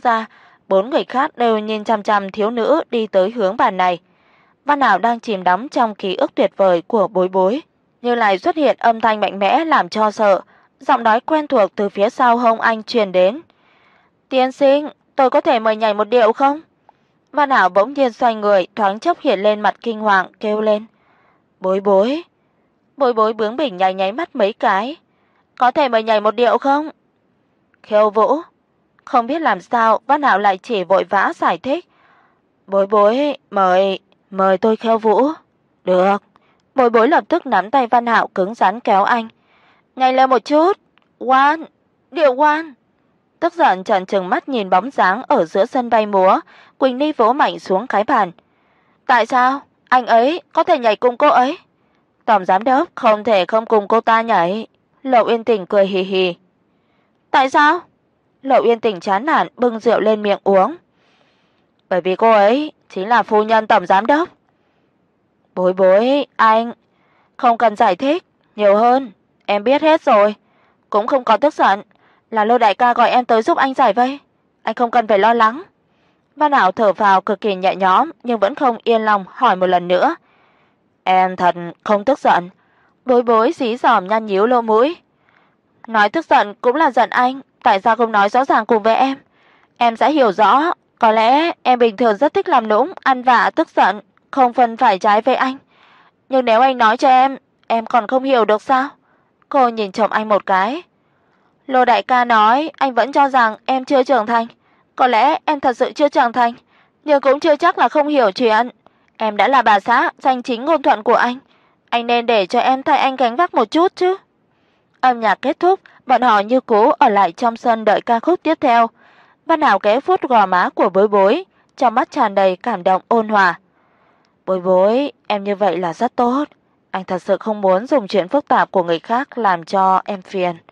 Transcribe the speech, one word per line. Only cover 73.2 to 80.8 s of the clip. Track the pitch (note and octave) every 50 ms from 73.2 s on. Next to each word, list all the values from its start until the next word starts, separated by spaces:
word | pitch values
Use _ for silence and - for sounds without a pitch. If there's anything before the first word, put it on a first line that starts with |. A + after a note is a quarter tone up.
| B3
tới | - A#3+ A3
giúp | A3 - E4+ -
anh | - C4+ C4
giải | D4 C4+ A3+ F#3+
vây. | A#3 B3 B3+ C#4 C#4+ _ _ _ _ _ _ _ _ -
Anh | - -
không | - B3 A#3
cần | - B3 A3+ G#3+
phải | A3+ G3
lo | G3 A3 A#3
lắng." | A#3 A3+ A3 A#3 D4 G4 - _ _ _ _ _ _ _ _ _ _ _ _ _
Văn | - D4+ D4+
Hạo | C#4+ B3+ G3+ F#3
thở | F#3+ - A#3 G3+ F3
phào | - A3 G3+ G3 F#3+
cực | - - G#3+ -
kỳ | - A3 G3
nhẹ | F#3 F3+ F#3+ E3
nhõm, | F3+ F#3+ F#3 F#3 G#3 B3+ E4 - _ -
nhưng | A#3+ A#3+ A3
vẫn | A#3+ D4 C#4+
không | - D4+ B3+ A3+ G#3+ -
yên | - A#3 A3
lòng | A3 G#3+ G#3+ G3+ F#3+ F3+
hỏi | - - C4 A#3+ G3
một | F#3 F#3 F#3
lần | F#3 F3 F3 F3
nữa. | F3+ F3+ F#3 C4+ E4+ - _ _ _ _ _ _ _ _ _ _ _ _